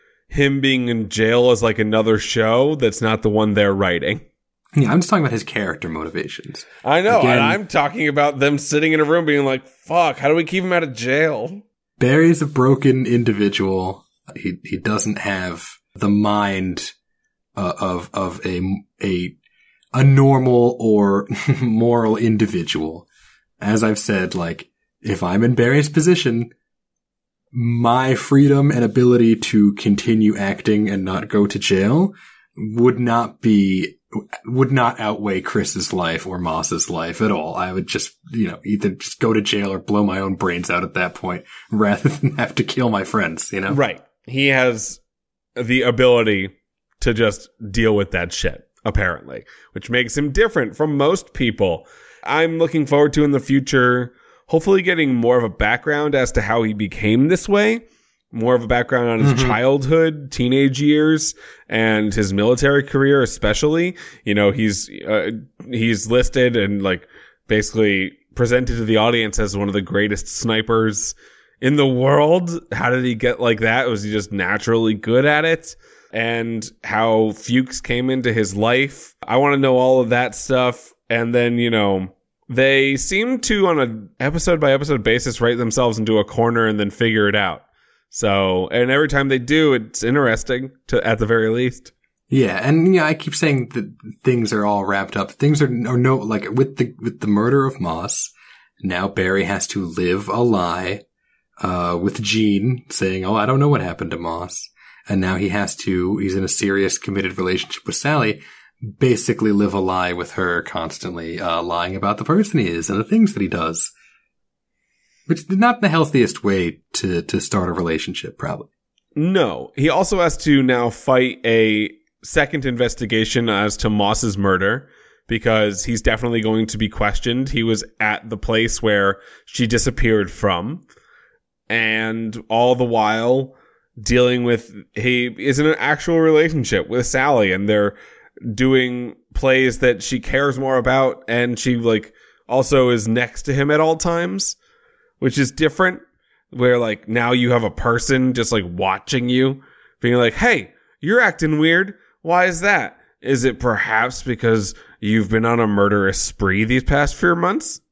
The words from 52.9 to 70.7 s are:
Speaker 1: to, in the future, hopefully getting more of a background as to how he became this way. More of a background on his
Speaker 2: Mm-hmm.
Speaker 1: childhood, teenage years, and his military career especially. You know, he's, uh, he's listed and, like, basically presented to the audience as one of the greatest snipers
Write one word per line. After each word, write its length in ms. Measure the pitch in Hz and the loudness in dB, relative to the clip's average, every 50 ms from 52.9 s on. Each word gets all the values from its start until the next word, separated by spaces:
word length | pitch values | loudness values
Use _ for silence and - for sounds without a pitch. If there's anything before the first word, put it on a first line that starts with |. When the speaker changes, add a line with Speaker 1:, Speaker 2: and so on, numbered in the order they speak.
| 143 147 147 143 - | 4 4 4 4 4
Speaker 1:
to, 100 | 147 147 | 2 2
in 80 | 143 | 2
the 80 | 139 127 | 2 0
future, 760 | 135 - 135 139 131 - 143 131 123 123 123 123 123 120 - _ _ _ _ _ _ | 0 0 0 0 0 2 2 2 4 4 2 0 -2 -6 -10 _ _ _ _ _ _
hopefully 340 | - - 165 - 196 196 190 170 | 0 0 0 2 4 2 2 2
getting 320 | 185 175 165 151 135 127 | 0 0 0 2 2 2
more 220 | 120 113 120 127 | 2 2 4 4
of 60 | 123 117 | 2 2
a 60 | 104 | 0
background 640 | 87 - 107 107 120 123 - 151 147 147 151 147 143 | -2 -2 0 0 0 0 -2 -2 -2 -2 0 0 0
as 180 | 131 123 - - | 0 0 0 0
to 80 | 120 | -2
how 200 | 104 101 113 117 113 | 0 0 0 0 0
he 100 | 107 104 | 0 -2
became 560 | 104 107 90 - - 107 107 113 123 139 165 | -4 -6 -6 -6 -2 0 2 4 4 4 2
this 200 | 185 180 - 208 | 2 0 0 0
way. 320 | 202 202 208 220 226 233 - _ _ _ _ _ _ _ _ _ - | 0 2 2 2 0 -2 -6 _ _ _ _ _ _ _ _ _ -8
More 200 | 113 110 123 127 | -2 0 2 2
of 80 | 117 117 | 2 2
a 40 | |
background 420 | 107 123 120 120 - 131 123 120 117 | 0 0 0 0 0 0 0 2 2
on 100 | 113 110 | 2 2
his 140 | 110 139 127 | 4 2 4
Speaker 2:
Mm-hmm. 140 | 123 131 123 | 2 2 2
Speaker 1:
childhood, 840 | 107 113 127 135 139 143 135 135 160 160 165 160 156 147 139 135 | 2 2 2 2 2 2 2 2 2 4 4 2 0 -4 -10 -8
teenage 480 | - - 123 123 131 135 139 135 127 135 | -4 -2 0 2 2 4 4 2 2 2
years, 540 | 147 147 151 151 156 156 160 151 - - - - - - - - _ | 2 4 4 4 4 4 2 2 0 -4 -8 -10 -16 -20 -20 -20 _
and 460 | - 107 110 113 110 107 107 107 104 95 | -4 -2 0 2 2 2 2 0 0 0
his 180 | 113 104 95 | 0 0 0
military 520 | 98 101 107 120 127 120 143 139 143 143 135 | 0 2 2 2 2 4 2 2 2 2 0
career 380 | - - 135 135 139 143 139 123 | 0 0 2 2 4 4 4 2
especially. 720 | - - - - 107 107 - 151 151 156 165 175 180 185 - - - - - - | 0 -2 -2 -2 0 0 0 0 0 0 0 -2 -2 -4 -8 -16 -20 -20 -8 -4
You 120 | 110 101 | -2 0
know, 160 | 104 101 101 | 2 2 2
he's, 380 | - 107 110 107 98 - - - 50 50 - | 2 2 0 -2 -2 -4 -8 -12 -14 -12 -6
uh, 260 | 82 110 104 80 107 113 107 135 - _ - - 123 | -2 -2 -2 -2 -4 -6 -8 -12 -18 _ -20 -12 -8
he's 400 | 123 110 113 117 110 95 - 107 | -4 -2 0 0 0 0 -2 0
listed 460 | 120 123 123 - - 131 123 123 117 | 2 2 2 2 2 2 2 2 2
and, 260 | 113 98 101 104 101 98 | 0 0 0 -2 -2 -2
like, 240 | 95 90 85 - _ - - - - _ _ _ | -2 -2 -4 -6 _ -20 -20 -20 -20 _ _ _
basically 640 | - 107 107 101 - - 113 107 104 98 95 92 90 - _ _ _ - | -2 0 0 0 0 0 0 2 2 2 0 -2 -4 -8 _ _ _ -4
presented 420 | - 123 113 123 127 127 113 117 | -2 0 2 2 0 0 0 -4
to 80 | 117 110 | -2 0
the 120 | 110 113 | 2 2
audience 400 | 107 110 120 120 117 110 104 - - | 4 4 2 2 0 0 -2 -2 -2
as 180 | 107 95 101 | -2 -2 -2
one 100 | 98 101 | -4 -4
of 60 | 101 98 | -2 -2
the 80 | 104 | -4
greatest 460 | 92 - 92 101 107 104 104 - - | -4 -2 -2 -2 0 -2 -2 -6 -8
snipers 840 | - - - - 113 113 113 110 - | -10 -10 -6 -4 -2 -2 -2 -2 0